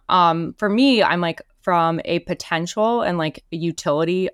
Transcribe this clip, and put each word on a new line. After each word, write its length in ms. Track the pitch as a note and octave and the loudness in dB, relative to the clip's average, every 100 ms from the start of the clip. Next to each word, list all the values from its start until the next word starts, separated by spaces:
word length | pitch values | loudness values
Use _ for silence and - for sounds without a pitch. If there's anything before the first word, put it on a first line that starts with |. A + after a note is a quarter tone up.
| - | 0
Um, 460 | F#3 E3+ E3 E3 - | 4 4 2 -4 -4
for 100 | G#3 | -2
me, 360 | G#3+ C#4 A#3+ | 2 4 4
I'm, 180 | F3+ F3 | 2 0
like, 200 | E3+ - - _ | -2 -6 -12 _
from 400 | - F3 E3 E3 - | 0 2 2 0 -2
a 140 | - | -4
potential 800 | - - - E3 F3 - A3 A#3+ | -4 -8 -4 -4 -4 -2 0 0
and, 160 | - F3 | -2 -2
like, 260 | D#3 - - | -4 -6 -12
utility 800 | E3+ E3+ D#3+ E3+ D3 E3 F3+ F#3 | -6 -4 -4 0 0 0 0 -2